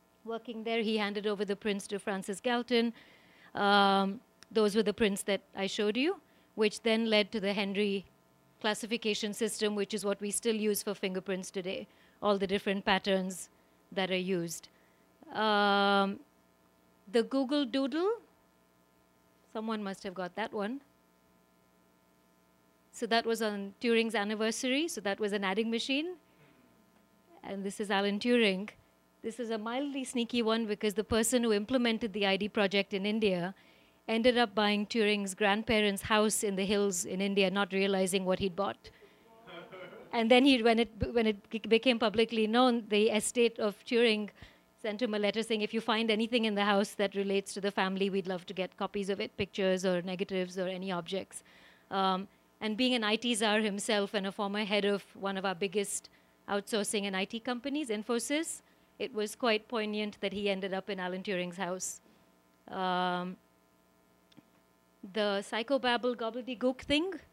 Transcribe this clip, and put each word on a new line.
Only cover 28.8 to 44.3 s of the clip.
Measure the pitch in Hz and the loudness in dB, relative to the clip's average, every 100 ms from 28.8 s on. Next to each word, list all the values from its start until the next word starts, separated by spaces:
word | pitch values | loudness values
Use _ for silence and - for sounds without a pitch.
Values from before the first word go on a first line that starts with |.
| _ _ _ _ | _ _ _ _
This | 226 220 | -12 -8
is | 226 | -6
a | 220 | -4
mildly | 220 240 285 277 | -4 -4 -4 -6
sneaky | 254 247 233 240 | -4 -4 -2 0
one | 220 226 226 | 2 0 0
because | 208 214 | -2 -2
the | 208 | -2
person | 202 226 220 254 | 0 0 2 2
who | 233 | 4
implemented | 208 208 262 240 226 233 | 2 2 2 2 0 -2
the | 196 202 | 0 2
I | 190 | 2
D | 208 | 0
project | 226 196 202 196 | 2 2 2 0
in | 202 202 | -2 -2
India | 220 214 180 175 190 - - _ _ - | 2 2 2 -2 -6 -20 -20 _ _ -4
ended | 226 240 240 | 2 4 4
up | 240 | 2
buying | 202 208 208 208 | 2 2 2 0
Turing's | 233 208 208 196 | 2 2 2 -2
grandparents' | 190 208 208 220 220 208 196 | 0 2 2 2 2 2 0
house | - 214 214 - | 2 4 4 2
in | 214 190 | 0 0
the | |
hills | 190 202 202 185 | 0 2 2 0
in | - 185 | -4 -2
India, | 202 196 190 | 0 2 2
not | 196 202 | 2 0
realizing | 196 196 196 190 190 | 0 2 2 2 0
what | 185 185 | 0 0
he'd | 190 170 | 0 -2
bought. | 196 226 - - - _ _ - - 175 - - - - - | -4 -6 -16 -20 -20 _ _ -20 -18 -18 -16 -16 -16 -16 -6
And | 233 226 | 0 8
then | 247 277 | 8 10
he, | 262 | 8
when | 226 226 | 6 4
it, | 233 208 370 | 2 -2 -2
when | 240 220 | 2 2
it | 208 - 220 208 | 0 -4 -8 2
became | 226 262 226 | 4 4 2
publicly | 226 202 226 226 214 | 2 2 0 2 2
known, | 233 254 240 214 | 4 4 4 2
the | 208 220 | 2 4
estate | 214 - 247 233 226 | 2 0 2 2 2
of | 214 196 | -4 -4
Turing | - 233 233 214 208 | -2 2 4 2 -2